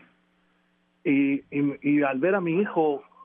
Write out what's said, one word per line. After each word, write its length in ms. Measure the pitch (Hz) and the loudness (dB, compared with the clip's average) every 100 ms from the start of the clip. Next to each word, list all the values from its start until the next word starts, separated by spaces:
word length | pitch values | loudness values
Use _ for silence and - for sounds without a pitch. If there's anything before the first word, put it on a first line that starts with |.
| - _ _ _ _ _ _ _ _ _ | -20 _ _ _ _ _ _ _ _ _
y, 320 | - 139 139 139 - | -2 2 2 -2 -4
y, 280 | 143 143 139 | -4 -4 -2
y 220 | 143 147 | 0 2
al 160 | 139 131 | 2 0
ver 160 | 170 196 | 0 0
a 60 | |
mi 180 | 170 165 | 0 -2
hijo 420 | 208 170 156 139 - _ | 0 0 0 -2 -10 _